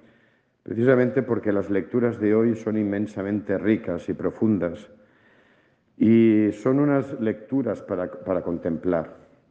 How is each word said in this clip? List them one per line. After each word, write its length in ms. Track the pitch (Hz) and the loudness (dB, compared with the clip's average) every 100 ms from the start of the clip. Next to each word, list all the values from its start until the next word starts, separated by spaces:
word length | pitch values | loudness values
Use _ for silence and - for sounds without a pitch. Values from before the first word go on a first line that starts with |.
| _ _ _ _ _ _ | _ _ _ _ _ _
precisamente 600 | - 104 123 127 123 131 | -8 0 4 4 4 0
porque 300 | 117 110 107 | -2 -2 0
las 180 | 101 95 | -2 0
lecturas 480 | 98 - 123 120 107 | -2 -2 0 0 0
de 160 | 104 | 2
hoy 220 | 107 117 110 | 4 2 0
son 200 | - 107 | -2 -2
inmensamente 800 | 104 101 104 - 98 104 - 92 | 0 -2 -4 -6 -4 -4 -2 -2
ricas 500 | 95 107 - 87 - | 2 0 0 -6 -6
y 60 | |
profundas, 760 | 82 87 - 113 101 85 82 - - _ _ _ _ _ _ _ _ _ - | -4 -4 0 0 2 0 -6 -14 -20 _ _ _ _ _ _ _ _ _ 0
y 540 | 110 113 113 107 107 | 4 6 6 6 2
son 280 | 101 - 135 | 0 0 2
unas 400 | 147 139 123 98 | 2 2 -2 -4
lecturas 600 | 110 101 - 135 117 92 | -4 -4 -4 -4 -2 -6
para, 280 | - 92 90 | -6 -6 -6
para 320 | - - 90 | -8 -4 -2
contemplar, 760 | 87 85 90 80 90 85 78 - - _ _ | -2 -4 -4 -4 -2 -2 -4 -12 -20 _ _